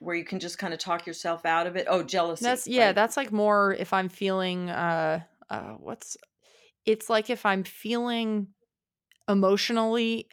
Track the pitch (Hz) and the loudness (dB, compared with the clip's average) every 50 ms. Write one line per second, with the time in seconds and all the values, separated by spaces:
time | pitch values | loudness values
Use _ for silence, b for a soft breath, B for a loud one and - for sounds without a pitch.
0 | 147 175 170 170 165 - 190 185 175 175 175 - 196 180 165 160 - 190 170 170 | -8 -4 -4 -4 -4 -4 -6 -6 -6 -8 -8 -8 -6 -6 -6 -6 -4 -4 -4 -4
1 | - 175 165 - - 170 170 165 - 165 160 165 170 180 175 185 - - 185 180 | -4 -8 -10 -6 -4 -4 -4 -2 0 0 2 2 0 0 -2 -2 0 2 2 0
2 | 165 170 - 185 170 170 165 165 226 240 254 247 - - 247 247 226 196 185 202 | 0 0 0 0 0 0 -2 -2 0 0 0 0 -2 -2 4 4 6 6 6 4
3 | 214 233 - 285 269 214 208 208 208 208 208 202 202 196 196 - 190 - - 190 | 2 2 2 -2 -2 -2 0 2 4 4 6 6 4 4 2 0 -2 0 0 0
4 | 190 180 - - 202 196 190 190 185 185 180 180 180 175 175 - 170 170 165 165 | 0 -2 -4 -4 -2 0 0 0 0 -2 -2 -4 -4 -4 -4 -2 0 0 0 0
5 | 160 156 156 160 160 - _ _ - - - 107 - 101 110 - - - 233 226 | 0 0 -2 -2 -4 -10 _ _ -12 -8 -8 -8 -8 -10 -14 -12 -12 -12 -12 -12
6 | - - - - - _ _ _ b b b b b b b _ _ 214 220 220 | -12 -14 -14 -16 -16 _ _ _ b b b b b b b _ _ 0 0 0
7 | - - 226 220 214 - 247 202 - 208 196 190 180 - - - - 214 240 240 | 0 0 0 0 2 0 -4 0 2 2 2 2 -2 -6 -10 -12 -6 -4 -2 -2
8 | 240 240 233 233 226 220 214 208 196 196 _ _ _ _ _ _ _ _ _ _ | -2 -2 -2 -2 -2 0 -2 -2 -4 -6 _ _ _ _ _ _ _ _ _ _
9 | _ _ _ _ _ - 202 196 196 190 202 202 - - 233 226 226 226 226 240 | _ _ _ _ _ 0 2 4 6 4 4 2 2 0 0 2 2 2 2 2
10 | 233 226 226 220 - - | 2 0 0 -2 -6 -6